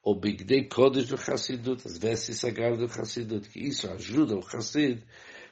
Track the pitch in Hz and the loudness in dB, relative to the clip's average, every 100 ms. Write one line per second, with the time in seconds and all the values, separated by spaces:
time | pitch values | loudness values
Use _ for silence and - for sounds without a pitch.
0 | 104 98 104 101 95 135 143 - 135 131 | 0 2 2 -2 2 2 4 6 6 6
1 | 117 131 - 135 - 127 120 123 - 85 | 0 -2 -2 -2 -2 -4 -4 -4 -6 -4
2 | 110 113 - 113 123 107 117 117 120 113 | 0 0 -2 -4 -4 0 0 0 -2 -4
3 | 117 - 110 110 104 - 139 - 101 92 | -6 -6 -4 -6 -6 -6 -4 -4 -4 -8
4 | 87 127 143 101 - 120 110 151 147 117 | -2 2 4 2 -2 -6 -2 2 2 0
5 | - - - - - | -6 -20 -20 -20 -20